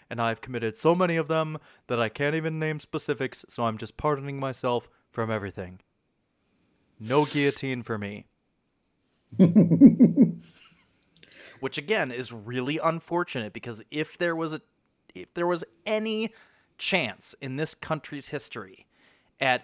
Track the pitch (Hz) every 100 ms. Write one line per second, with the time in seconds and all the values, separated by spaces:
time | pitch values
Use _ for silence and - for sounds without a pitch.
0 | - 113 117 113 - 123 113 107 156 175
1 | 185 165 156 160 156 156 - - - 120
2 | 113 - 143 160 160 160 156 156 - 156
3 | - 139 131 - - - 117 110 110 -
4 | 151 143 139 139 135 127 127 123 - _
5 | _ - 110 110 98 - 90 92 _ _
6 | _ _ _ _ _ _ _ _ _ -
7 | 110 135 147 147 143 139 135 127 117 110
8 | 101 104 - _ _ _ _ _ _ _
9 | _ _ _ - 170 190 - 160 277 -
10 | 254 - 226 - - - - _ _ _
11 | _ _ - - - - 131 - 147 214
12 | 147 123 120 117 104 127 127 147 156 165
13 | - 170 175 - 107 110 127 110 - 147
14 | 151 - 175 165 160 156 - _ _ _
15 | _ 180 180 - 175 175 170 _ - 220
16 | 220 220 226 - - _ _ - - 190
17 | 123 92 - - 135 131 156 - - 156
18 | - 147 - 147 - 123 95 - _ _
19 | _ _ _ - 135 123